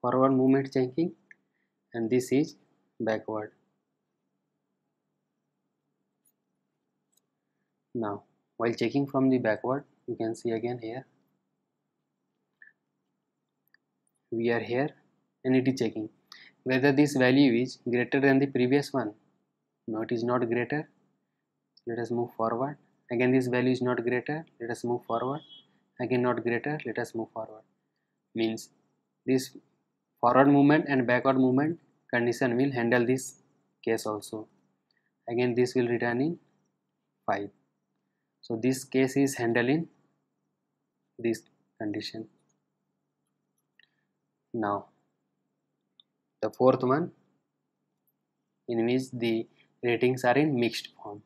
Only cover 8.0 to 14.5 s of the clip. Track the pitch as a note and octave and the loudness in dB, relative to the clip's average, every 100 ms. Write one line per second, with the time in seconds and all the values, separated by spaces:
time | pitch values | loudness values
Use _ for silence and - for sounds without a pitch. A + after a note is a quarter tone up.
8 | A2 G2+ _ _ _ _ A#2 A2+ A#2 C#3+ | -6 -8 _ _ _ _ -2 0 -2 -2
9 | C#3 C3+ C3+ B2+ A2+ G#2+ A#2+ C3+ - _ | -2 0 2 2 2 -2 -2 -4 -6 _
10 | - A#2 A2+ A2+ A#2+ A2+ A#2+ B2 A2 B2 | -12 -6 -6 -4 -4 -4 -4 -6 -10 -12
11 | C#3 _ _ _ _ _ _ _ _ _ | -16 _ _ _ _ _ _ _ _ _
12 | _ _ _ _ _ _ - _ _ _ | _ _ _ _ _ _ -20 _ _ _
13 | _ _ _ _ _ _ _ _ _ _ | _ _ _ _ _ _ _ _ _ _
14 | _ _ _ A2+ A#2 | _ _ _ -4 0